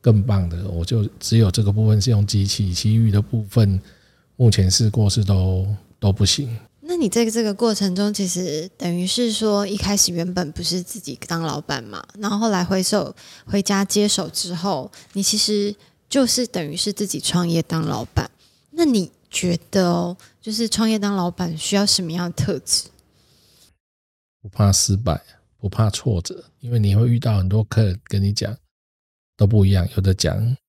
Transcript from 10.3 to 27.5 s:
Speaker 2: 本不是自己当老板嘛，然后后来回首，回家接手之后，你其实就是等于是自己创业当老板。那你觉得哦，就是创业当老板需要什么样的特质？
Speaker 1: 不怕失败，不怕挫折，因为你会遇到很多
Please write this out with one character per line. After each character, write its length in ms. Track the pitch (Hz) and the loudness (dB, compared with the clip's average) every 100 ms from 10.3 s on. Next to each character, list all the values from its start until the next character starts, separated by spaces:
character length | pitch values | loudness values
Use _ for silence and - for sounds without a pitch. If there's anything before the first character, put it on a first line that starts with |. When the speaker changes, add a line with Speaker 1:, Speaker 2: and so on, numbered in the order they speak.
Speaker 2:
本 180 | 180 156 | -4 -6
不 100 | - | -6
是 180 | 170 180 | -6 -6
自 180 | 175 214 | -6 -12
己 180 | - 131 - | -12 -14 -8
当 160 | 165 | -6
老 180 | 165 143 | -4 -6
板 220 | - 139 | -6 -8
嘛， 200 | 113 98 - 202 | -8 -16 -16 -10
然 120 | 208 | -6
后 100 | 202 | -2
后 100 | 226 | 0
来 160 | 196 175 | 0 0
回 160 | 190 | -2
首， 340 | 185 208 135 - - - - | 0 -2 -4 -10 -20 -20 -4
回 160 | 202 | -4
家 240 | 196 196 196 | 0 -2 0
接 220 | 208 208 | 0 0
手 200 | 208 165 | 0 -4
之 260 | 156 180 175 | -8 -8 -6
后， 360 | 190 160 - - - | -4 -4 -6 -18 -12
你 80 | 196 | -4
其 160 | 196 214 | -2 0
实 380 | 208 208 202 202 _ _ _ | 0 -2 -4 -8 _ _ _
就 160 | 277 247 | 0 2
是 220 | - 240 | 0 -2
等 200 | 190 156 | -6 -6
于 80 | 160 | -6
是 160 | - | -6
自 140 | 196 202 | -4 -6
己 140 | - | -4
创 280 | - 180 175 | -2 -2 0
业 140 | 165 | -2
当 220 | 160 160 156 | -2 -4 -2
老 180 | 127 123 | -6 -4
板。 240 | - - _ _ _ _ | -6 -6 _ _ _ _
那 140 | 302 330 | 0 2
你 260 | 226 180 _ _ | 2 -2 _ _
觉 260 | - 180 170 - | -6 -4 -4 -2
得 180 | 202 180 | 0 2
哦， 300 | 175 175 180 - _ | 0 -2 -8 -18 _
就 100 | - | -10
是 160 | 214 226 | -4 -2
创 220 | 214 220 | 0 0
业 80 | 220 | 0
当 180 | 202 202 | -2 -2
老 140 | 175 | -2
板 260 | - 180 160 | -2 -6 -6
需 200 | - 202 | -2 0
要 100 | 202 | 2
什 160 | - | 0
么 100 | 175 | -2
样 200 | 170 175 | -4 -6
的 0 | |
特 260 | - - 151 | -2 -2 -2
质？ 280 | - 208 - _ _ _ _ _ _ _ _ _ _ _ _ _ _ _ | -2 -2 -2 _ _ _ _ _ _ _ _ _ _ _ _ _ _ _
Speaker 1:
不 80 | 104 | -20
怕 220 | - 101 | 2 4
失 260 | 95 - 98 | 4 2 0
败， 240 | 120 78 - _ _ _ | 0 -4 -6 _ _ _
不 100 | - | -8
怕 220 | - 110 | 0 0
挫 280 | - - 95 | 0 -2 -2
折， 220 | 90 - - _ | -4 -12 -18 _
因 120 | 123 | -4
为 80 | 120 | 0
你 160 | 104 101 | 4 4
会 120 | 120 | 4
遇 120 | 117 | 2
到 180 | 120 104 | 2 0
很 100 | |
多 160 | 92 | 2